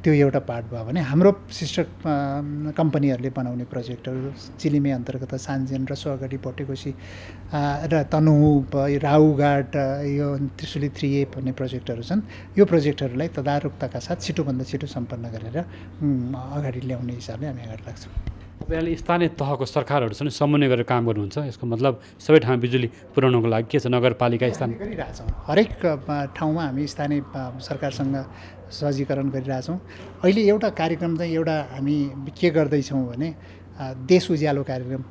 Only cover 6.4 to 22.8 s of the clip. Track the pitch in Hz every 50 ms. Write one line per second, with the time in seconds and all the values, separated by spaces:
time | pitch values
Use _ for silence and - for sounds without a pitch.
6.4 | - 131 123 - 143 135 139 131 - 143 135 - - - - - - - - -
7.4 | - - - 147 143 143 139 143 160 151 165 156 139 - - 156 156 156 151 147
8.4 | 151 151 147 143 131 - - 139 135 143 143 139 151 143 147 156 156 156 147 135
9.4 | 143 147 143 139 135 - - 143 139 135 135 143 147 143 143 143 147 143 143 135
10.4 | 139 131 - - 151 - - 147 143 143 - - 156 139 139 139 139 135 - 135
11.4 | 131 127 123 - 135 127 127 123 - - 120 117 117 - 175 214 208 - - -
12.4 | - - - 190 202 - 170 165 139 147 139 - 143 127 120 127 156 165 - 156
13.4 | 127 143 143 147 147 143 - - 143 123 - 123 - - 175 - - - 156 -
14.4 | 151 139 127 127 131 - - 135 151 139 - 135 120 - 123 117 117 117 113 113
15.4 | 110 113 120 156 175 - - - - - - - 156 147 139 127 120 123 135 127
16.4 | 131 135 143 147 143 135 123 127 131 127 127 120 123 120 123 120 - - - 120
17.4 | 147 151 127 123 117 113 110 - - - - - - - - - - - - -
18.4 | - - - - - - 160 160 165 170 165 160 - - 175 175 175 156 165 -
19.4 | 143 135 143 127 131 123 - 151 127 - 143 143 123 113 104 - 139 147 - -
20.4 | 147 143 147 147 143 131 127 120 120 - 135 120 120 117 107 107 104 98 - 151
21.4 | 147 135 110 - - 120 113 110 131 139 123 110 - - - - - - 156 156
22.4 | - 120 131 120 120 123 120 131